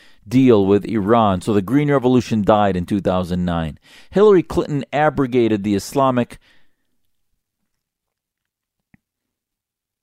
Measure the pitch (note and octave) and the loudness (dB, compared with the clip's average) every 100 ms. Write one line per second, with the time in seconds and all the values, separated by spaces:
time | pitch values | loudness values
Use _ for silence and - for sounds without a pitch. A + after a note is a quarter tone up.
0 | - - G#2 B2 C3 A2 G2 G2+ - A2 | -20 -20 -2 2 4 4 4 2 0 -4
1 | F#2+ A#2 G#2+ F#2 - G#2 F#2 C#3 D3 C#3 | 0 2 2 0 0 -2 0 -2 0 0
2 | A#2+ B2+ - A2+ G2 G#2+ G2+ F2+ F2 G#2 | 2 0 0 -4 2 2 2 -2 -4 -4
3 | G2 F#2 F2 F2+ F2+ E2+ D#2+ C#2 _ - | -2 -4 -4 -4 -4 -4 -6 -10 _ -20
4 | - F#3 G#3+ F#3 D3+ - - C#3+ - C3+ | -6 0 4 2 0 -6 -4 -6 -6 -2
5 | D3+ C#3 C3 B2 A2+ G#2+ G2+ G2 - C#3+ | -2 -2 -2 0 0 0 -2 -4 -4 -2
6 | C3+ B2 A#2+ - _ _ _ _ _ _ | 0 0 -4 -8 _ _ _ _ _ _
7 | _ _ _ _ _ _ _ _ _ _ | _ _ _ _ _ _ _ _ _ _
8 | _ _ _ _ _ _ _ _ _ _ | _ _ _ _ _ _ _ _ _ _
9 | _ _ _ _ _ _ _ _ _ _ | _ _ _ _ _ _ _ _ _ _